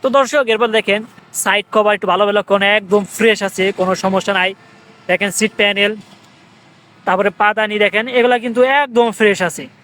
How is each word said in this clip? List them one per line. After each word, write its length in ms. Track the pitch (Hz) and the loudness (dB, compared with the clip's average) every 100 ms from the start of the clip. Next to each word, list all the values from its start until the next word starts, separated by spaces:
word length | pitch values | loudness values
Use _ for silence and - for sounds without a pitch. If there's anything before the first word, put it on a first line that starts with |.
তো 60 | 262 262 | 0 0
দর্শক, 260 | 262 294 247 | 2 0 0
এরপর 160 | 214 233 220 | 0 2 0
দেখেন 220 | 208 202 220 - - - | 0 -4 -4 -18 -16 -8
সাইড 220 | - 202 202 | -2 -2 0
কভার 220 | 220 208 208 | 0 2 0
একটু 100 | 196 | 0
ভালোভাবে 220 | 180 208 208 | 0 2 0
লক্ষ্য 160 | 196 196 | 0 0
করেন, 140 | 196 208 | 2 0
একদম 220 | 196 208 196 - | 2 -2 -2 0
ফ্রেশ 240 | 220 208 196 | 0 0 -2
আছে, 180 | - 190 202 | -2 -4 -2
কোনো 120 | 185 185 | -2 0
সমস্যা 300 | 190 190 - 196 | 0 -2 -2 -2
নাই। 120 | 185 196 - - - - - | -2 -4 -20 -20 -20 -20 -4
দেখেন 200 | 180 202 180 | -2 -2 -2
সিট 160 | 214 - | -4 0
প্যানেল, 320 | 208 202 202 214 - - - _ - - - _ _ _ - | 0 2 -2 -2 -14 -20 -20 _ -20 -20 -20 _ _ _ -4
তারপরে 240 | 185 202 196 | 0 -2 0
পাদানি 360 | 208 214 214 208 208 | 0 0 -2 0 0
দেখেন, 200 | 196 226 247 | 0 -2 0
এগুলা 200 | 240 247 233 | 2 2 -2
কিন্তু 160 | 226 254 277 | 0 2 2
একদম 260 | 285 233 240 202 | 0 2 0 2
ফ্রেশ 200 | 214 190 180 | 0 2 -2
আছে। 160 | - 131 _ | -6 -16 _